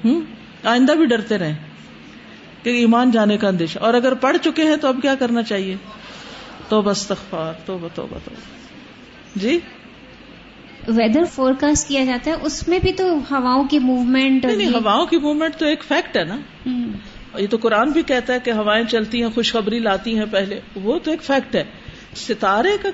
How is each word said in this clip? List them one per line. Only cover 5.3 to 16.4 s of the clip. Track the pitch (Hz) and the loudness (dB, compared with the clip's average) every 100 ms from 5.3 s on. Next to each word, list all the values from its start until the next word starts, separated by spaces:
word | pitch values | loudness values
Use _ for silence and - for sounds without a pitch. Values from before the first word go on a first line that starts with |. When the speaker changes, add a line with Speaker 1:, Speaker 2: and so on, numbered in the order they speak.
| 233 | 0
Speaker 1:
چاہیے؟ | 220 208 190 190 - - - - - - - - - | 0 -2 -4 -6 -12 -18 -18 -18 -18 -18 -18 -18 0
توبہ، | 214 202 | 2 2
استغفار، | 202 - 196 - 170 160 165 - | 0 -2 -6 -6 -6 -6 -8 -10
توبہ، | 185 165 | -10 -8
توبہ، | 165 135 - | -10 -10 -12
توبہ۔ | - - - - - - - - - - - 196 | -14 -18 -18 -20 -20 -20 -20 -20 -20 -20 -12 -4
جی، | 208 339 - - - - - - - - - - - - - | 0 0 -2 -14 -20 -20 -20 -20 -20 -20 -20 -20 -20 -12 -2
Speaker 2:
ویدر | 226 220 247 339 | 2 4 2 2
فورکاسٹ | - 262 269 294 294 - | 0 0 2 2 2 0
کیا | 277 | -2
جاتا | 262 247 294 | 0 -2 -2
ہے، | 320 | -4
اس | 302 - - | -4 -4 -2
میں | 359 | 0
بھی | 370 | 0
تو | 370 370 320 247 | 0 0 0 -2
ہواؤں | 277 247 254 | -2 2 2
کی | 269 294 | 2 2
موومنٹ | 254 254 247 262 269 262 | 2 2 2 2 4 4
Speaker 1:
نہیں، | 247 226 | 2 2
نہیں، | 359 | 2
Speaker 2:
یہ | 233 | 2
Speaker 1:
ہواؤں | 214 220 339 | 2 2 2
کی | 339 | 2
موومنٹ | 294 294 320 320 | 2 0 -2 0
تو | 311 | 0
ایک | 311 | 0
فیکٹ | - 294 359 226 | 0 -2 0 -2
ہے | |
نا۔ | 165 233 | -2 -6